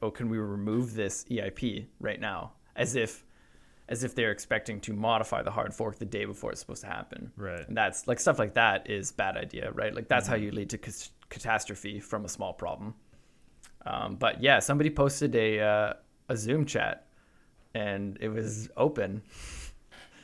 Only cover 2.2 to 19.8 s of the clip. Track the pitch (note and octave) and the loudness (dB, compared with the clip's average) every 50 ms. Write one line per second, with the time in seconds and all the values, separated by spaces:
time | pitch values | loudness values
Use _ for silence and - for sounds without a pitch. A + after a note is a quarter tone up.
2.2 | - G#2+ G2 F2 - A2 - _ _ _ - - B2 A#2 A#2+ C3 A2+ G#2+ - - | -4 -6 -4 -6 -8 -10 -14 _ _ _ -2 -2 0 0 2 2 0 0 -2 -8
3.2 | - - - - - _ - - - - - - - - - A2+ B2+ A#2+ - - | -18 -20 -20 -20 -20 _ -20 -20 -20 -20 -20 -16 -8 -6 -4 -2 -2 -2 0 2
4.2 | A#2 A2 G2+ - - - A#2+ A2 - - A2 G2+ - - G#2+ G2+ G#2+ A2+ A#2 A2 | 2 2 2 0 -2 0 0 0 0 -4 -8 -8 -6 -6 -4 0 2 4 4 4
5.2 | G#2+ - - - - - G#2+ A2+ A#2 G#2+ G#2+ - A2 A2 G2+ - A#2 G2+ G#2+ G2+ | 2 2 0 0 0 -2 0 -2 -2 -2 -2 -2 -2 -4 -2 -6 -8 -6 -4 -4
6.2 | G#2 G2+ G2+ - - - F#2 - - - - - - G2+ - - - - - - | -4 -4 -6 -6 -6 -6 -6 -6 -10 -12 -12 -12 -8 -8 -8 -8 -8 -10 -12 -12
7.2 | - - - - G#2 F#2 F2 E2+ D#2 - G#2+ A2+ G#2+ F#2+ - - - - B2 - | -12 -12 -10 -10 -8 -8 -8 -8 -8 -4 0 2 2 2 0 -2 0 0 0 4
8.2 | - F#3 D3+ - A2+ G#2 - A#2+ A#2 A2 G2 F#2+ - - G#2 G2+ F#2+ - - - | 4 4 4 4 4 2 4 6 6 6 6 4 0 -2 -4 -4 -4 -4 -2 0
9.2 | G2+ F#2+ - - - - - - A#2 - - - A2 A2 - - A2 - C3 B2 | 0 0 0 -2 -6 -6 -6 -6 -6 -4 -2 -2 -2 -2 -2 -4 0 2 4 4
10.2 | A#2 F#2+ A#2+ A2 G#2+ G#2 G2+ G#2+ G2+ G2 A#2 G#2+ - - G2+ - - - - - | 4 2 0 0 0 0 -2 -4 -4 -4 -6 -8 -8 -8 -10 -10 -12 -14 -16 -20
11.2 | - - - - - A#2 A2 G#2+ - - G#2 - - G2+ G#2 G2+ - - - G#2+ | -20 -16 -14 -6 0 2 2 2 2 -2 -8 -8 -8 -8 -8 -8 -8 -4 -4 -4
12.2 | G#2 F2+ - - G2 F#2 F2 - G#2 F2 - - G2+ G#2+ A2+ - - _ - - | -4 -4 -6 -4 -4 -6 -4 -4 -4 -4 -4 -4 -8 -10 -10 -12 -18 _ -20 -20
13.2 | - _ _ _ - - _ - - - - - - - - - G#2 G2 G2 - | -20 _ _ _ -20 -20 _ -20 -20 -20 -20 -12 -8 -6 -4 -4 -4 -4 -4 2
14.2 | - A2+ - - A#2+ C#3 C3+ A#2 - - C#3+ D3 D3+ D3+ D3+ - C#3 C#3 C#3 - | 2 2 2 4 6 8 8 8 6 4 4 4 4 4 4 4 4 4 4 2
15.2 | D3 C#3+ A#2 A#2 A2 A2 A2 G#2+ G#2+ G#2+ G#2 G#2+ G#2+ G#2 - - - _ _ _ | 0 2 4 4 4 4 4 4 4 6 6 6 4 2 0 -6 -12 _ _ _
16.2 | _ - C3 A2+ G#2+ A2 C3+ D#3 D3 D3 - - - - - - - _ _ _ | _ -4 -4 -2 0 2 2 2 2 2 2 0 0 0 -2 -4 -8 _ _ _
17.2 | _ _ _ _ _ _ _ _ - _ - A2+ G#2 G#2 G2 G2 G2+ G2+ G2 - | _ _ _ _ _ _ _ _ -16 _ -4 -2 -2 0 -2 -2 -2 -4 -6 -4
18.2 | - A2 G#2+ A2 A2 G#2+ G#2+ G#2+ A2 - - - C3 D#3 - - G2+ G2 F#2+ G#2+ | -4 -4 -2 -2 -2 -4 -4 -6 -8 -6 2 4 4 4 4 2 -2 -2 -2 -6
19.2 | - - - - - - - - - - - - | -10 -12 -16 -14 -14 -12 -12 -10 -12 -12 -14 -16